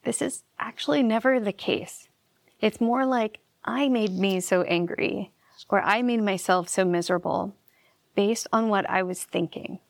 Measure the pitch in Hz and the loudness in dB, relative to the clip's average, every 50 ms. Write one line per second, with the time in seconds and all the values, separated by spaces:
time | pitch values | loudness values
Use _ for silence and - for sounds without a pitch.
0 | - 262 226 - 269 269 - - _ _ _ _ - 226 233 - - - 294 294 | -4 -4 -2 -2 -2 -4 -4 -8 _ _ _ _ -10 -10 -8 -8 -2 0 2 2
1 | 262 226 220 226 220 262 262 254 220 202 180 - - - - - - - - - | 4 4 2 2 2 2 2 2 0 -2 -4 -4 -2 -2 -2 -2 -2 -10 -16 -20
2 | - _ _ _ _ _ _ _ _ _ _ _ - 214 208 - 233 226 240 254 | -20 _ _ _ _ _ _ _ _ _ _ _ -2 -2 0 0 0 2 2 2
3 | 269 262 262 240 220 214 214 - _ _ _ _ _ - 233 254 285 277 254 233 | 2 2 2 0 0 -2 -4 -10 _ _ _ _ _ -6 -2 0 0 2 2 2
4 | 214 208 185 185 190 196 190 185 180 - 196 180 180 - 170 170 175 170 - - | 0 0 0 0 0 2 0 0 0 2 2 2 2 2 0 0 0 -2 -2 -2
5 | - - - 196 196 - _ _ _ _ _ - - _ - 196 - - 202 226 | -2 -2 -2 -4 -6 -10 _ _ _ _ _ -20 -6 _ 0 2 4 2 2 2
6 | 247 240 240 226 214 202 190 180 - - 185 185 175 - - - 190 180 175 170 | 2 2 2 2 2 0 0 -2 2 2 2 2 2 0 0 2 2 2 2 0
7 | 170 - 185 170 - - - 180 - 196 202 _ _ _ _ _ _ _ _ _ | 2 0 -2 0 0 -2 -2 -2 -2 -4 -8 _ _ _ _ _ _ _ _ _
8 | _ _ _ - 202 202 226 220 - - - 220 226 220 208 196 - - - 185 | _ _ _ 0 0 2 0 -2 -4 -2 0 0 2 2 2 0 0 0 -2 -2
9 | 190 180 185 - - - - - 170 165 - - - - - 190 _ _ | -2 -2 -4 -8 -10 -6 -2 -2 -2 -2 -6 -10 -12 -10 -12 -14 _ _